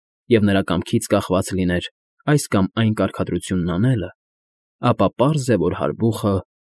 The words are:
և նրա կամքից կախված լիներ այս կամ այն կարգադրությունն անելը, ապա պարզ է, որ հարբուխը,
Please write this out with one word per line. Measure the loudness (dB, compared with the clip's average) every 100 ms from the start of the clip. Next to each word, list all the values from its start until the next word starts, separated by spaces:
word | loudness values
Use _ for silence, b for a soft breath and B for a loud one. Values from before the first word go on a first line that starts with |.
| _ _ 0
և | 2 4
նրա | 2
կամքից | 0 -4 -2 -2 0
կախված | -2 0 -2 0
լիներ | -2 0 -2 -4 -14 _ _ 0
այս | 0 0
կամ | 0 0 0
այն | 0
կարգադրությունն | 0 -2 -2 -4 -4 -4 -2 -2
անելը, | 0 0 0 -4 -12 _ _ _ _ _ _
ապա | -2 2 0
պարզ | 2 0 0 0
է, | 2
որ | 2 0
հարբուխը, | -4 0 -2 0 0 -2 -4 _